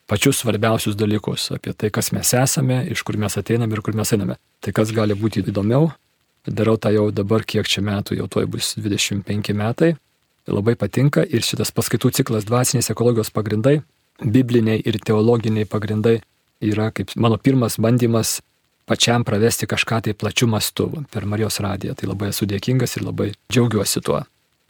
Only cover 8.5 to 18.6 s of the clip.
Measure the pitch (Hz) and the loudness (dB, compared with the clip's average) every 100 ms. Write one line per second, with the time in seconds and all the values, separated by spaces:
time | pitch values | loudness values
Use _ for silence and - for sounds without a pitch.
8.5 | 107 - - 107 101 - 101 98 104 101 | -4 -6 -4 -2 -2 -2 -4 -4 -4 -2
9.5 | 104 107 123 165 156 _ _ _ _ - | -2 -2 2 2 0 _ _ _ _ -4
10.5 | 95 107 117 101 - 139 160 165 117 - | 0 0 0 0 2 2 2 2 0 -2
11.5 | - 110 - - 120 127 - 135 113 101 | -4 -4 -2 -2 0 0 0 -2 -2 0
12.5 | 123 127 120 - 107 117 113 104 - 101 | 0 2 0 -2 2 2 2 0 -2 -2
13.5 | 107 120 151 - _ _ - - 120 120 | 2 4 2 0 _ _ -6 -2 0 2
14.5 | 120 110 110 117 110 - 107 110 117 110 | 4 4 0 0 -4 0 2 4 4 2
15.5 | 110 107 107 101 107 113 113 - _ _ | -2 -2 -4 -2 0 2 2 -2 _ _
16.5 | - 107 107 110 - 95 - 113 110 135 | -6 -2 0 -2 -4 -6 0 0 2 2
17.5 | 131 113 - 113 123 120 113 107 - _ | 2 2 0 2 4 2 2 0 -4 _
18.5 | _ | _